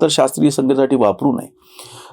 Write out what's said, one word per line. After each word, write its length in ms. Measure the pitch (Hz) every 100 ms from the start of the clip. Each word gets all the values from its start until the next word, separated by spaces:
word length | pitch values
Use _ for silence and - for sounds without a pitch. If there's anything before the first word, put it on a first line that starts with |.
तर 60 | 160
शास्त्रीय 400 | 151 135 - 151
संगीतासाठी 460 | 143 131 135 135 131
वापरू 380 | 104 92 143
नये. 200 | - - _ _ - - - -